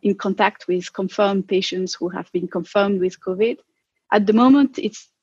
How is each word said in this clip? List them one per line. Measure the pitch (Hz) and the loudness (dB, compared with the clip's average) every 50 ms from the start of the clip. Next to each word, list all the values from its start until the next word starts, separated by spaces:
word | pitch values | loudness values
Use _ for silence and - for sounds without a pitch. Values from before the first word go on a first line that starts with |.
in | - 202 190 | -2 -2 -2
contact | - - 202 190 - 202 202 - - - - | -2 -2 -4 -2 0 0 -2 -2 -4 -6 -4
with | 180 180 180 - | -4 -4 -6 -8
confirmed | - - 196 185 - - 208 196 202 196 185 - | -8 -8 -8 -4 -2 0 0 2 0 -2 -2 -2
patients | 196 185 190 - 185 185 185 180 - | -2 -2 -2 -2 -4 -6 -6 -6 -8
who | - 170 180 | -8 -8 -8
have | 180 185 180 _ | -8 -8 -10 _
been | - 180 180 175 | -6 -6 -6 -4
confirmed | - 180 165 - - 202 202 202 202 185 | -6 -8 -6 -2 0 0 0 0 0 -2
with | 180 185 - - | -2 -4 -4 -6
covid. | - 190 185 185 220 233 254 - _ _ _ _ _ _ _ _ _ - | -8 -6 -2 -2 -2 -2 -2 -6 _ _ _ _ _ _ _ _ _ -2
At | - 214 202 | 0 0 2
the | 202 | 4
moment, | 214 226 247 262 269 285 277 269 - - | 4 6 6 6 6 6 4 2 0 -4
it's, | - 208 - - - _ _ _ | -8 -8 -8 -10 -20 _ _ _